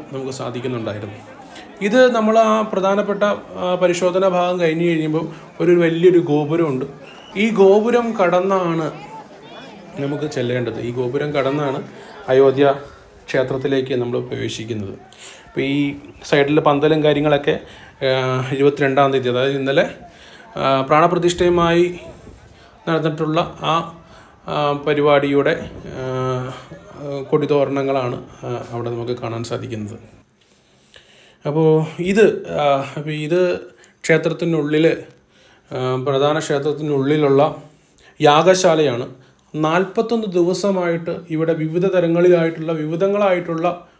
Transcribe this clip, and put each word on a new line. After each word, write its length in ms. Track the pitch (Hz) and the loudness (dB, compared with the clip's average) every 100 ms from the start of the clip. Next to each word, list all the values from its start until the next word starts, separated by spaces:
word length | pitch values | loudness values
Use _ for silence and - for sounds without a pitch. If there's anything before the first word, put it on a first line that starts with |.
| - | -8
നമുക്ക് 180 | 135 135 | -10 -8
സാധിക്കുന്നുണ്ടായിരുന്നു. 840 | 131 127 123 127 120 110 104 104 104 - - - - - - | -8 -8 -8 -6 -6 -6 -8 -10 -14 -20 -20 -20 -20 -18 -6
ഇത് 340 | 196 247 254 | 0 4 4
നമ്മൾ 240 | 226 214 220 | 4 2 4
ആ 220 | 220 220 | 4 2
പ്രധാനപ്പെട്ട, 640 | 214 190 190 202 196 196 208 196 - 185 | 0 0 0 0 0 0 0 -2 -8 -6
ആ, 120 | 180 180 | -2 2
പരിശോധനാ 460 | 180 175 180 185 190 | 2 2 0 2 2
ഭാഗം 320 | 180 180 180 | 2 0 0
കഴിഞ്ഞ് 280 | 165 160 170 | 0 0 0
കഴിയുമ്പോൾ 380 | 165 156 156 160 - - - | 0 0 -2 -4 -12 -14 -2
ഒരു 100 | 170 | 2
വലിയൊരു 480 | 175 165 165 180 175 | 4 4 4 6 6
ഗോപുരമുണ്ട്. 680 | 143 147 143 165 165 127 139 - - - - 190 | 4 0 0 0 0 -2 -6 -12 -20 -20 -10 -2
ഈ 140 | 220 | 0
ഗോപുരം 680 | 180 196 208 220 240 233 220 | 6 6 6 4 0 0 0
കടന്നാണ് 720 | 180 180 190 190 175 165 156 - - - - - - - - - - - | 2 2 2 0 0 -2 -4 -8 -16 -18 -20 -20 -20 -20 -20 -20 -16 -8
നമുക്ക് 280 | 139 147 151 | -6 -4 -6
ചെല്ലേണ്ടത്. 500 | 135 120 123 120 113 | -4 -2 -2 -4 -6
ഈ 100 | 120 | -6
ഗോപുരം 420 | 120 123 139 151 | -4 -4 -2 -2
കടന്നാണ് 500 | 143 135 147 143 131 - - - - - | -2 -2 -2 -2 -4 -10 -16 -20 -10 2
അയോധ്യ 460 | 131 135 131 139 135 - - - - - | 4 6 6 2 2 -6 -20 -20 -20 -4
ക്ഷേത്രത്തിലേക്ക് 680 | 139 127 135 139 135 131 | -2 -2 -2 -2 -2 -2
നമ്മൾ 260 | 127 120 123 | -2 -2 -4
പ്രവേശിക്കുന്നത്. 720 | 123 120 113 - 113 110 98 - - - - - - | -6 -8 -8 -8 -8 -8 -8 -12 -20 -20 -20 -20 -12
അപ്പോൾ 140 | - | -6
ഈ 360 | 135 143 143 - - - | -2 0 -2 -4 -16 -12
സൈഡിൽ 360 | - 147 139 151 | 0 2 4 4
പന്തലും 420 | 151 143 151 156 | 4 2 2 4
കാര്യങ്ങളൊക്കെ, 560 | 151 147 151 143 147 - - - - - 135 | 2 2 2 2 0 -2 -6 -20 -20 -4 -2
ആ, 460 | 131 131 127 127 | 0 0 -2 -2
ഇരുപത്തിരണ്ടാം 600 | 135 143 143 139 135 139 | 2 2 4 0 2 2
തീയതി, 160 | 135 123 | 2 0
അതായത് 280 | 123 139 139 | 0 0 0
ഇന്നലെ, 320 | 135 143 226 - - - - - - - | 0 0 0 -4 -20 -20 -20 -20 -14 -4
ആ, 260 | 139 135 | 0 0
പ്രാണപ്രതിഷ്ഠയുമായി 1160 | 135 156 170 175 170 170 175 175 170 170 175 - - - - - - - - - - | 2 4 4 2 0 2 2 2 2 2 0 -2 -16 -20 -20 -20 -20 -20 -20 -12 -4
നടന്നിട്ടുള്ള 520 | 160 156 151 156 160 185 - | -2 -2 -4 -2 -2 -4 -6
ആ, 120 | 151 160 170 - - - - - - | -2 -2 -4 -16 -20 -20 -20 -18 -8
ആ, 240 | 151 147 143 147 | -4 -2 -2 -2
പരിപാടിയുടെ, 840 | 147 147 143 139 139 139 170 - - - 131 | 2 4 4 2 0 0 -2 -8 -14 -14 -10
ആ, 60 | 127 127 131 127 127 131 - - - - 143 139 131 | -8 -4 -4 -4 -6 -12 -18 -20 -20 -14 -10 -8 -2
കൊടിതോരണങ്ങളാണ്, 920 | 151 143 143 135 135 135 139 123 110 - - 127 | -2 2 2 0 -2 -2 -2 -2 -6 -12 -14 -10
ആ, 180 | 120 117 | -8 -8
അവിടെ 200 | 120 117 | -8 -6
നമുക്ക് 260 | 120 120 123 | -6 -6 -6
കാണാൻ 220 | 117 113 | -6 -8
സാധിക്കുന്നത്. 540 | 113 120 113 110 104 - - - _ _ _ _ _ _ _ - _ - - _ 147 | -8 -8 -8 -10 -10 -14 -20 -20 _ _ _ _ _ _ _ -20 _ -20 -20 _ -4
അപ്പോൾ 380 | 151 160 156 156 - | 2 4 4 0 -6
ഇത്, 240 | 175 202 190 - - 160 | 0 4 4 4 -6 0
ആ, 40 | 147 139 135 - | 2 0 -2 -8
അപ്പോൾ 140 | 151 | -8
ഇത് 500 | 151 151 175 180 180 - - - _ | -6 -2 0 0 -2 -10 -20 -20 _
ക്ഷേത്രത്തിനുള്ളിൽ, 1000 | - 160 165 160 170 160 147 151 160 127 - _ _ _ _ _ - 131 | 0 0 0 -2 -2 -2 0 2 2 0 -8 _ _ _ _ _ -12 -6
ആ, 20 | 127 127 131 | -4 -2 -2
പ്രധാന 300 | 135 147 156 | 0 0 0
ക്ഷേത്രത്തിനുള്ളിലുള്ള 1160 | 156 147 147 139 151 139 135 151 147 139 151 - - _ _ _ - - | -2 -2 -2 -4 -2 -2 0 2 4 4 2 -2 -18 _ _ _ -18 2
യാഗശാലയാണ്. 840 | 147 147 170 185 180 160 143 117 107 - - _ _ | 4 6 6 4 4 4 2 0 -8 -14 -20 _ _
നാൽപത്തൊന്ന് 720 | 151 156 170 190 - 214 233 214 | -4 0 0 -2 -2 -2 -2 -2
ദിവസമായിട്ട് 880 | 180 170 180 202 190 175 170 170 170 - | 0 0 0 -2 0 -2 -4 -6 -10 -6
ഇവിടെ 220 | 156 160 | -4 -2
വിവിധ 340 | 165 156 165 190 | -2 -2 -2 0
തരങ്ങളിലായിട്ടുള്ള, 880 | 180 170 170 180 170 165 160 160 | 0 2 4 4 4 2 -4 -6
വിവിധങ്ങളായിട്ടുള്ള 1160 | 160 151 165 196 202 196 180 170 160 175 - - _ | -4 -4 -2 0 0 0 0 -2 -4 -4 -4 -14 _